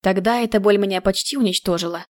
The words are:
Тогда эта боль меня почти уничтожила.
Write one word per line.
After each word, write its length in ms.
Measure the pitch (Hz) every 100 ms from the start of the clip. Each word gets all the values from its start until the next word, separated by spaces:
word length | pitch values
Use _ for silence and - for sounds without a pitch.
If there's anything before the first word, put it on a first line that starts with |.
Тогда 400 | 190 190 202 240
эта 180 | 226 226
боль 180 | 208 202
меня 240 | 196 185
почти 360 | 190 196 - 285
уничтожила. 680 | 214 180 - 170 170 170 -